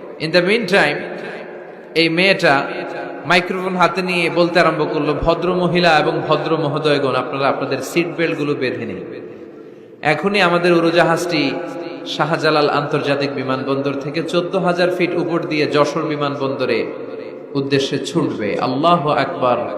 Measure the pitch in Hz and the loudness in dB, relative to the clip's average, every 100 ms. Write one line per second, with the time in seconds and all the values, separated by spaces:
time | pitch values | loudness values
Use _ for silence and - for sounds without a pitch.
0 | - - 156 175 175 233 180 196 147 147 | -14 -8 2 2 4 0 2 4 4 0
1 | - - - - - - - - - 160 | -6 -10 -12 -12 -14 -14 -16 -18 -4 0
2 | 165 165 190 175 160 139 160 - - - | 2 4 2 4 4 4 0 -6 -8 -8
3 | - - 147 180 180 185 185 180 170 185 | -10 -8 0 2 2 -4 -2 2 2 2
4 | 180 175 165 165 170 175 160 151 147 151 | -2 0 2 2 4 4 4 2 -2 0
5 | 147 143 165 165 175 180 175 175 175 151 | 0 0 2 2 2 0 2 4 4 4
6 | 151 156 - 147 160 156 143 147 151 143 | 4 0 0 0 2 0 0 0 2 2
7 | 131 127 123 135 135 - 139 131 - 170 | 2 0 -2 0 0 0 -2 -4 -2 -2
8 | 165 156 160 156 147 123 127 - 110 95 | -2 -2 -2 0 -2 -2 -2 -4 -6 -8
9 | - - - - - - - - - - | -10 -12 -14 -16 -18 -18 -20 -20 -20 -4
10 | 156 156 202 202 175 175 175 170 165 170 | -2 0 0 2 4 4 4 4 4 4
11 | 160 160 175 156 139 - - - - - | 4 2 0 0 0 -2 -6 -10 -10 -10
12 | - - 151 156 151 151 147 143 147 147 | -8 -2 0 2 2 2 2 0 0 -2
13 | 139 139 139 127 127 131 139 139 139 139 | 0 -2 -2 -4 -4 -4 -2 -2 -2 -4
14 | 151 160 156 175 175 185 175 175 175 151 | -6 -6 -2 -2 0 0 0 2 0 2
15 | 160 175 156 165 - 151 139 147 143 170 | 0 0 0 -2 0 0 2 2 2 0
16 | 147 143 143 135 135 127 123 113 - - | -2 -2 -4 -2 -4 -2 0 0 -2 -8
17 | - - - - - 139 135 139 - 143 | -10 -12 -12 -14 -6 -4 0 0 0 -2
18 | - 165 - 107 104 - 131 131 165 175 | -2 -2 -2 -2 -2 -2 -2 2 4 4
19 | 147 139 135 - 127 120 - | 2 0 0 0 0 0 -2